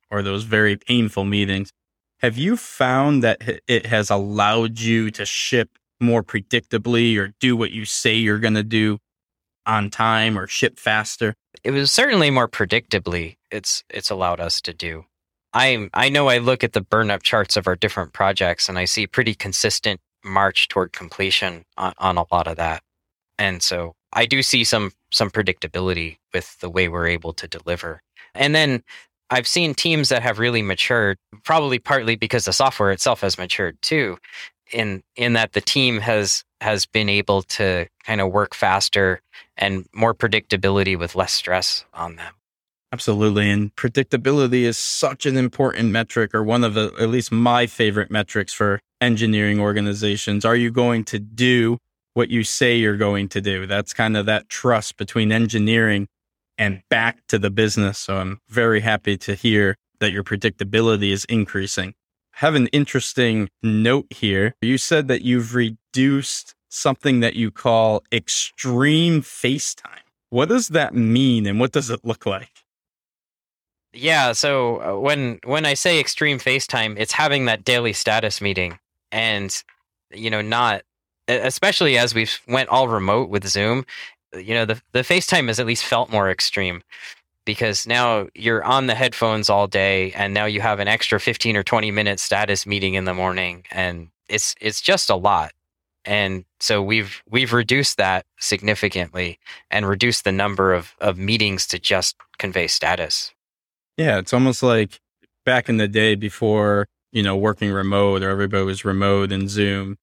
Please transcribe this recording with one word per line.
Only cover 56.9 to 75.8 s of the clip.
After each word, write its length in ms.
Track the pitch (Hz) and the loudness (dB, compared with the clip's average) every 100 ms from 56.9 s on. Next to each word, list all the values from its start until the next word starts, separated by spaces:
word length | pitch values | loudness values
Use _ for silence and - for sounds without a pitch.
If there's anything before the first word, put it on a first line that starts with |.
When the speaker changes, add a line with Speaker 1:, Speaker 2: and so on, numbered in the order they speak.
| 117 113 - _ | 0 2 -2 _
Speaker 1:
to 100 | 110 | -2
the 140 | 101 | 0
business. 480 | 98 110 110 98 101 | 0 0 2 -2 -2
So 180 | - 95 | -6 -6
I'm 240 | 95 98 _ | -6 -10 _
very 320 | 117 117 110 | 0 2 2
happy 360 | 113 107 - 98 | 2 0 0 -4
to 180 | - 98 | -4 -2
hear 400 | 120 104 101 95 _ _ | 2 4 4 0 _ _
that 120 | 107 | -2
your 120 | 95 | -2
predictability 880 | 98 101 113 95 98 107 113 107 101 | -4 -2 -2 -4 -2 2 2 2 0
is 140 | 95 - | -2 -2
increasing. 680 | 117 101 98 98 - 92 - _ _ _ | -2 -2 -4 -4 -6 -8 -12 _ _ _
I 40 | - | 0
have 160 | 151 151 | 2 4
an 120 | 120 | 2
interesting 800 | 147 143 131 - - 120 110 98 - | 2 0 -2 -2 0 2 2 -2 -4
note 460 | 113 107 113 139 - | 0 2 2 2 -2
here. 460 | - 107 98 104 - | -4 0 2 0 0
You 180 | 113 127 | 0 0
said 280 | - 160 139 | 2 0 2
that 120 | 123 | -2
you've 320 | 123 123 113 | 2 0 0
reduced 1040 | 123 113 110 _ 127 135 139 131 - - - _ | 0 0 -2 _ 2 2 2 -2 -8 -12 -20 _
something 500 | - 147 131 147 127 | -4 -2 0 0 2
that 160 | 117 - | 0 0
you 160 | 110 | -4
call 520 | - 127 113 113 107 - | -2 2 4 4 0 -2
extreme 1080 | 117 - - - - 131 123 139 156 170 160 | -4 -2 -4 -4 -6 -2 2 2 4 4 2
face 540 | - - 123 139 - - | -2 -4 -2 -2 -6 -10
time. 260 | - - _ _ _ | -16 -20 _ _ _
What 180 | 120 156 | 0 2
does 200 | 247 226 | 2 0
that 260 | 160 143 123 | 0 0 0
mean, 500 | 110 120 135 117 104 | 2 4 4 2 2
and 140 | 101 | 0
what 120 | 120 | 0
does 200 | 151 123 | 0 -2
it 120 | 123 | -6
look 220 | 117 110 - | -6 -6 -4
like? 240 | 95 117 _ _ _ _ _ _ _ _ _ _ _ _ _ _ | -6 -8 _ _ _ _ _ _ _ _ _ _ _ _ _ _
Speaker 2:
Yeah, 420 | 120 143 160 127 | -6 0 2 2
so, 480 | 117 147 139 120 117 | 2 0 2 0 -2
uh, 180 | 76 98 | -4 -4
when, 400 | 135 147 127 113 120 | -2 0 -2 -6 -4
when 200 | 147 156 | -2 0
I 80 | |
say 260 | 139 | 0